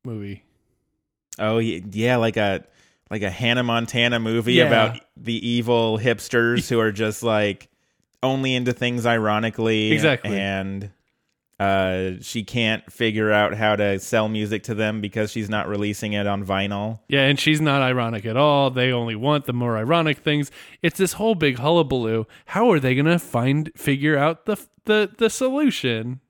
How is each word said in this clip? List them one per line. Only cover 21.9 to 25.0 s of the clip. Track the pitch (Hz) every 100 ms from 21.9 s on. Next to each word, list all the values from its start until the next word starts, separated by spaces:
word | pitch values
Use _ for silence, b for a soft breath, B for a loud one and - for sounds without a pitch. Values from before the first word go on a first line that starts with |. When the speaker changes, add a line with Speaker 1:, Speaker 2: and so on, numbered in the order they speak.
| 131 113 113 110 B -
Speaker 1:
How | 196 240
are | 165
they | 131
gonna | 127 151 170
find, | - 123 127 143 156 -
figure | - 139 143 147
out | 147 165 -
the, | 202 - _
the, | - 214